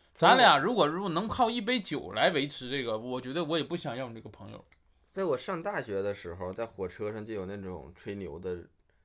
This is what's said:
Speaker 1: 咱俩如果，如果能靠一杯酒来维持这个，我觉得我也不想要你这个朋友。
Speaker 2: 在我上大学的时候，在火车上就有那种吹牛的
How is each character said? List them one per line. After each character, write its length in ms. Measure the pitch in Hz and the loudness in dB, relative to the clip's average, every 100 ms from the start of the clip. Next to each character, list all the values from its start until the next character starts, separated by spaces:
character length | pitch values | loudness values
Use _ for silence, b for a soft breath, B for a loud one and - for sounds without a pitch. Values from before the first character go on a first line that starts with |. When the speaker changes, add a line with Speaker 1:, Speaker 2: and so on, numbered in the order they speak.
| b | b
Speaker 1:
咱 220 | - 170 262 | 4 8 10
俩 200 | 220 147 | 10 8
如 140 | 139 | 6
果， 140 | 233 147 | 4 2
如 140 | 170 | 2
果 100 | 196 | -2
能 160 | 165 214 | -2 -2
靠 240 | - 226 | 2 2
一 100 | 240 | 2
杯 200 | 202 254 | -2 -2
酒 320 | 180 139 78 | -2 -6 -4
来 180 | 104 160 | 2 2
维 160 | 156 143 | 4 -2
持 240 | - 127 | -6 -6
这 140 | 139 | -4
个， 120 | 117 110 | -2 -4
我 240 | 123 127 | -4 -6
觉 120 | 123 | -4
得 120 | 151 | -4
我 140 | 151 165 | -2 -2
也 60 | |
不 120 | 151 170 | -2 -4
想 200 | 156 120 | -6 -6
要 120 | 127 | -8
你 60 | |
这 60 | 113 | -10
个 80 | 107 | -16
朋 240 | - 104 | -16 -16
友。 120 | 110 - _ _ _ _ | -16 -20 _ _ _ _
Speaker 2:
在 140 | 190 | -4
我 120 | 185 127 | -2 -2
上 240 | - 175 | -2 -4
大 220 | 202 190 | -4 -4
学 180 | 120 98 | -2 -2
的 140 | 101 | -2
时 180 | 101 90 87 | -4 -8 -8
候， 160 | 92 | -8
在 120 | 95 | -6
火 220 | 113 - 92 | -8 -6 -8
车 260 | - 104 | -6 -6
上 140 | 107 107 | -6 -8
就 80 | |
有 120 | 107 92 | -6 -6
那 100 | 101 | -8
种 360 | 95 87 67 - | -8 -10 -12 -14
吹 180 | 107 | -10
牛 240 | 101 87 78 | -8 -8 -8
的 260 | 92 87 - _ _ _ | -6 -8 -10 _ _ _